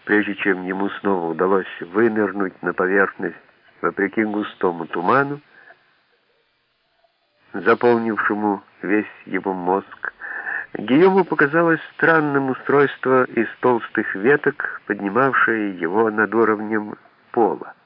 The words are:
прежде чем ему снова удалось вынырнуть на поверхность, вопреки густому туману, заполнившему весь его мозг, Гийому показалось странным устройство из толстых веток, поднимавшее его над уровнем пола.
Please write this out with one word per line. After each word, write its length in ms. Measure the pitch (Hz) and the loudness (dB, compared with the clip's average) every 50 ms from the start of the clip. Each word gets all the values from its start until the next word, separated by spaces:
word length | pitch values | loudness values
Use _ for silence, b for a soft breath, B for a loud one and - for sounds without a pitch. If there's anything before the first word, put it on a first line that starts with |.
| _ | _
прежде 300 | - 104 104 104 104 101 | 2 2 2 2 0 -4
чем 300 | 98 - 104 95 90 90 | -4 -2 -2 -2 -2 -2
ему 260 | 90 95 95 98 101 - - | -6 -4 -2 -4 -4 -4 -4
снова 300 | - 101 98 92 85 82 | -2 0 0 0 -2 -4
удалось 500 | 82 78 90 92 98 95 87 - - - | -2 0 2 2 2 0 0 -4 -10 -14
вынырнуть 800 | 85 85 87 104 117 117 107 110 107 95 92 101 98 92 - - | -14 -4 0 2 2 2 2 2 0 0 0 -4 -4 -6 -6 -6
на 120 | - 87 87 | -6 -6 -2
поверхность, 640 | - 95 92 95 98 98 - - - 98 87 85 - _ _ _ _ _ _ _ _ | 0 0 2 4 2 2 2 0 -6 -8 -8 -8 -10 _ _ _ _ _ _ _ _
вопреки 440 | - 85 85 - 98 98 98 113 110 | -4 -4 -2 0 -4 -2 0 -2 -2
густому 640 | 107 104 107 104 92 - _ - 95 87 85 82 | -2 -2 -4 -6 -6 -6 _ -2 -2 -2 -2 -8
туману, 540 | 78 - 87 87 95 117 135 143 139 143 143 _ B B B B B B B _ _ _ _ _ _ _ _ _ _ _ _ _ _ _ _ _ _ _ _ _ _ _ _ _ _ _ _ _ _ _ _ _ _ - | -8 -6 -4 0 2 2 2 2 0 -4 -10 _ B B B B B B B _ _ _ _ _ _ _ _ _ _ _ _ _ _ _ _ _ _ _ _ _ _ _ _ _ _ _ _ _ _ _ _ _ _ -12
заполнившему 1080 | 104 87 101 117 107 - 120 120 117 113 113 107 95 95 - 104 104 107 104 101 98 - _ _ _ | -4 0 0 2 4 4 2 4 2 0 -2 -4 -2 -2 -2 -2 0 0 0 -2 -2 -6 _ _ _
весь 240 | - 90 101 107 101 - - - - | -4 0 0 0 0 -2 -12 -20 -12
его 300 | - 95 92 - 101 95 | -6 -6 -4 -4 -4 -6
мозг, 580 | 92 87 90 95 98 - - - - - 65 - B B B B B B B B B B B _ | -4 -2 0 -2 -2 -2 -6 -20 -12 -12 -12 -12 B B B B B B B B B B B _
Гийому 500 | - 104 107 123 151 175 190 190 196 180 | -10 -2 2 4 6 6 6 6 4 2
показалось 560 | - 160 151 156 139 143 165 170 170 165 151 - - - | 0 2 0 0 2 2 2 2 2 0 -2 -4 -12 -6
странным 560 | - - 160 165 160 151 147 139 139 135 135 | 0 2 4 4 4 2 2 0 0 0 0
устройство 720 | 127 - - - 135 139 139 131 - - - 131 131 131 127 | -4 -6 -2 2 4 4 4 2 0 -4 0 2 4 4 4
из 220 | 123 - 117 110 - - _ | 2 0 -2 -2 -2 -4 _
толстых 540 | - 127 123 117 - - _ - 104 - - | 2 2 2 2 -2 -4 _ -4 -4 -4 -6
веток, 680 | 95 98 127 147 147 - 143 139 - - - - - _ | -2 2 2 2 4 2 -2 -4 -4 -10 -10 -10 -12 _
поднимавшее 920 | - 104 101 101 101 95 120 135 135 120 - - - 113 110 107 101 95 85 | -6 -6 -4 -4 -2 0 2 2 2 2 2 2 2 0 0 -2 -4 -4 -4
его 320 | 85 80 90 107 113 110 | -4 -2 2 2 2 2
над 240 | 107 107 107 98 101 | 2 2 0 2 4
уровнем 640 | 113 117 107 107 104 107 107 110 107 104 104 - - _ _ _ _ _ _ | 2 4 4 2 -2 -2 -4 -4 -4 -4 -6 -14 -16 _ _ _ _ _ _
пола. 440 | - 117 113 95 76 64 - - - _ _ | 0 2 2 2 0 -4 -8 -16 -18 _ _